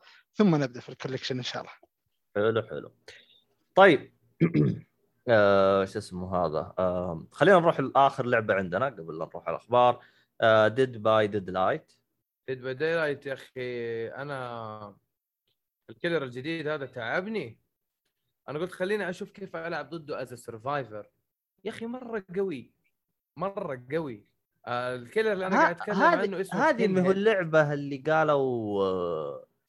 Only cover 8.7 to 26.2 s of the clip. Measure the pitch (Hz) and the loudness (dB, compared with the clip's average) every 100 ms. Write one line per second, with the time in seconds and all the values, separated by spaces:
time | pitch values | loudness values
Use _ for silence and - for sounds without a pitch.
8.7 | 90 135 101 82 78 80 85 82 80 - | -2 -4 -6 -12 -10 -10 -10 -8 -8 0
9.7 | 120 123 120 - _ _ - 117 110 107 | 4 4 2 -6 _ _ 0 4 6 6
10.7 | 110 131 120 107 110 107 104 92 92 95 | 4 0 0 2 4 2 -2 -4 -2 0
11.7 | 151 - _ _ _ _ _ - 131 123 | -2 -8 _ _ _ _ _ -12 -8 -8
12.7 | 131 156 165 156 139 139 131 - 127 123 | -4 -2 -2 -2 -4 -8 -12 -12 -10 -8
13.7 | 123 117 113 113 - 143 135 123 117 110 | -6 -6 -6 -8 -10 -10 -10 -10 -10 -12
14.7 | 107 104 98 _ _ _ _ _ _ _ | -12 -16 -20 _ _ _ _ _ _ _
15.7 | _ - 110 175 165 135 123 139 165 147 | _ -20 -8 -4 -2 -4 -8 -8 -6 -6
16.7 | 151 135 127 113 151 190 220 127 113 _ | -6 -8 -10 -6 -4 -4 -6 -8 -12 _
17.7 | _ _ _ _ _ _ _ - 143 180 | _ _ _ _ _ _ _ -12 -8 -8
18.7 | - 185 208 180 180 202 - 190 165 165 | -6 -4 -4 -4 -8 -12 -14 -14 -10 -8
19.7 | 165 135 165 143 - 123 120 - 113 117 | -8 -8 -12 -10 -10 -10 -14 -14 -10 -6
20.7 | 143 120 107 - _ _ _ _ _ 208 | -6 -6 -12 -16 _ _ _ _ _ -12
21.7 | 226 233 247 233 226 190 180 196 143 107 | -10 -10 -10 -8 -10 -6 -4 -4 -6 -12
22.7 | _ _ _ _ _ _ - 185 196 180 | _ _ _ _ _ _ -8 -8 -6 -6
23.7 | 131 123 156 156 107 - _ _ _ - | -8 -6 -4 -4 -10 -16 _ _ _ -6
24.7 | 123 123 127 123 220 220 190 190 208 311 | -4 -4 -6 -4 -2 0 0 0 4 2
25.7 | 175 - 202 302 339 | 2 -4 2 4 4